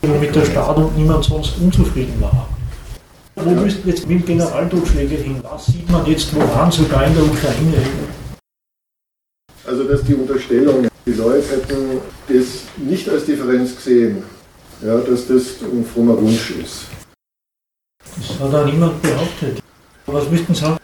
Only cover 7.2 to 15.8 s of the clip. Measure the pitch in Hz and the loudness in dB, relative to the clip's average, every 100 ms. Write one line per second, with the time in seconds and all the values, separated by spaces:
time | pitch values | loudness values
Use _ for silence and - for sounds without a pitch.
7.2 | 151 - 143 117 160 151 131 156 147 - | 4 2 -2 0 2 2 0 -4 -8 -12
8.2 | - - _ _ _ _ _ _ _ _ | -16 -18 _ _ _ _ _ _ _ _
9.2 | _ _ _ - - 127 139 143 127 139 | _ _ _ -18 -8 -4 0 0 2 0
10.2 | 127 131 - 123 143 131 117 - - 107 | 0 -4 0 2 4 4 0 -2 -4 0
11.2 | 113 139 143 135 127 139 135 131 - - | 2 2 0 -4 -4 -4 -4 -6 -8 -18
12.2 | - 127 127 - - - 139 180 - - | 0 2 2 -4 -14 -10 -4 -4 -2 -4
13.2 | - 139 123 127 123 - - 120 113 98 | -2 -2 0 0 0 -4 2 4 4 -2
14.2 | - - - - - - 107 117 127 123 | -10 -18 -20 -20 -20 -10 -2 0 2 -2
15.2 | - 127 127 - 107 120 | 2 2 0 -8 -4 -4